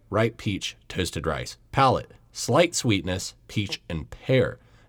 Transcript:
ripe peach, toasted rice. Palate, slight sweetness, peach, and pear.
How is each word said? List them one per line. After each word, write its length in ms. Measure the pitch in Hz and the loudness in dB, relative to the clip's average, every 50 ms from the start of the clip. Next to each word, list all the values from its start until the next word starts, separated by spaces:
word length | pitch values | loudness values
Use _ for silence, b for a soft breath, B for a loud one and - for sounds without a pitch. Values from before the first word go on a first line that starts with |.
| _ - | _ -2
ripe 260 | - 107 117 113 - | 0 2 2 0 0
peach, 400 | - - 110 98 82 - - - - _ - | -2 -4 -4 -2 -2 -4 -8 -10 -12 _ -8
toasted 380 | - 98 90 - - 82 76 | -4 -2 -2 -2 -2 -4 -2
rice. 300 | 80 73 65 62 - - _ _ - | -2 -2 -4 -6 -10 -12 _ _ -4
Palate, 380 | - 135 139 127 107 73 - - - - _ _ | 2 4 4 4 4 2 -2 -8 -18 -20 _ _
slight 420 | - - - - 120 156 180 170 - | -12 -8 -2 2 4 4 4 4 2
sweetness, 600 | - - 123 104 95 76 92 90 95 - - - _ _ - | -2 0 2 2 2 0 -2 -4 -4 -4 -10 -14 _ _ -6
peach, 320 | - 110 101 92 - - _ - | -4 -4 -2 -4 -6 -10 _ -8
and 220 | 87 78 - - | -8 -8 -8 -10
pear. 480 | - - - - - - 98 - - - b b b b b | -14 -10 -2 2 4 4 4 2 -2 -10 b b b b b